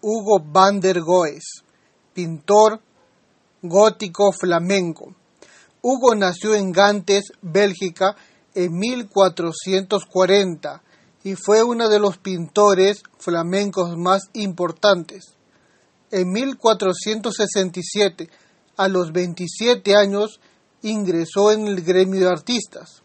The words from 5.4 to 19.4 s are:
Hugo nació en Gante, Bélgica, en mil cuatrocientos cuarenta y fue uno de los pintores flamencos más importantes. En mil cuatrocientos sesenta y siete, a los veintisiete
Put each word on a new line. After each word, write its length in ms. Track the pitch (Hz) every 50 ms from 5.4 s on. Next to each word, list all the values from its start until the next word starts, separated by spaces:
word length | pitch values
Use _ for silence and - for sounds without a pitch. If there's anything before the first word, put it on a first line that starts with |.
| - _ _ _ _ _ _ _
Hugo 340 | _ 240 269 254 240 254 226
nació 400 | 214 196 185 175 175 190 214 214
en 180 | 208 196 190 175
Gante, 480 | 180 202 202 208 208 180 - 202 196 196 - - _ -
Bélgica, 760 | 180 156 190 208 202 185 - 196 185 165 - 190 196 208 _ _ _ _ _ _ _ _
en 180 | 196 180 180 165
mil 320 | 170 196 233 254 247 240 202
cuatrocientos 960 | _ 196 196 185 170 - 170 170 165 - - 185 190 190 196 185 214 202 -
cuarenta 760 | _ _ 185 185 175 190 202 202 185 170 151 - 147 143 143 _ _ _ _ _ _ _ _ _
y 120 | 196 190
fue 280 | 180 - - 208 220 226
uno 260 | 240 240 233 233 226
de 100 | 214 208
los 200 | 208 202 185 -
pintores 840 | _ 190 185 175 170 156 _ - 208 208 196 180 185 196 208 - _ - _ _
flamencos 800 | - - 170 170 165 170 185 196 208 202 190 196 180 170 175
más 280 | 165 175 180 190 196 190 _ _
importantes. 1000 | 226 208 202 175 175 180 175 165 _ - 208 196 180 165 _ - 95 - _ _ _ _ _ _ _ _ _ _ _ _ _ _ _ _ _
En 200 | - 190 185 180
mil 280 | 185 214 262 269 262 -
cuatrocientos 800 | _ 226 220 185 196 190 180 170 - 208 214 220 202 233 202
sesenta 440 | - 214 190 - 208 190 185 165 180
y 20 | 170
siete, 480 | - - 208 208 196 - - 165 - _ _ _ _ _ _ _ _ _
a 120 | - 196 190
los 240 | 190 185 180 160 156
veintisiete 840 | 180 180 180 170 -